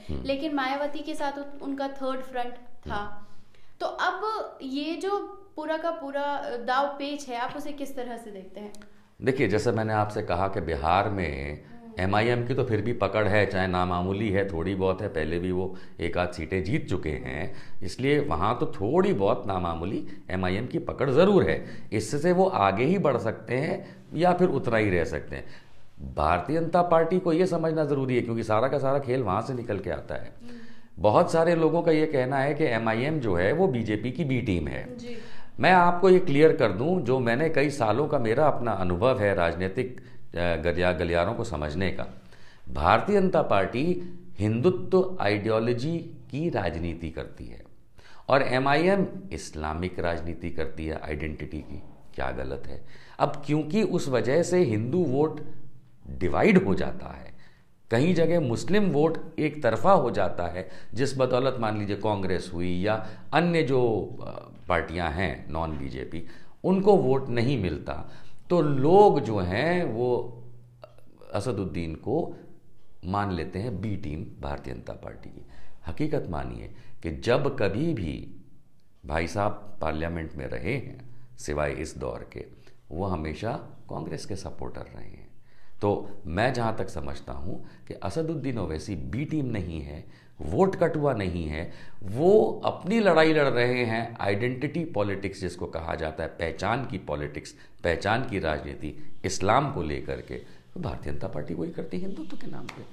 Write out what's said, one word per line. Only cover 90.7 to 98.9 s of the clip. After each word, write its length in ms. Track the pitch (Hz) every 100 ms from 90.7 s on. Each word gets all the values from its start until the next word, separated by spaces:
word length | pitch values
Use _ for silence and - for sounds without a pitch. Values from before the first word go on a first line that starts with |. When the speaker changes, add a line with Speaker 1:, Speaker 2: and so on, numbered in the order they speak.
| -
Speaker 1:
कटुआ 380 | 165 151 143
नहीं 340 | 107 92 87 78
है, 240 | 76 87 - - -
वो 580 | 95 117 175 214 220 - 110
अपनी 340 | - 170 226
लड़ाई 340 | 196 160 160
लड़ 140 | 156 135
रहे 380 | 120 123 123 113
हैं, 320 | 113 113 -
identity 680 | 101 101 123 127 147 170 156
politics 560 | 104 98 95 98 -
जिसको 240 | 87 - 85
कहा 300 | 82 82 85
जाता 280 | 78 78
है, 60 | 80
पहचान 560 | - 82 - 98 127 120
की 120 | 92
politics, 540 | - 73 73 - - - - -
पहचान 460 | 87 82 98 117 -
की 100 | 95
राजनीति 760 | 78 73 69 - 76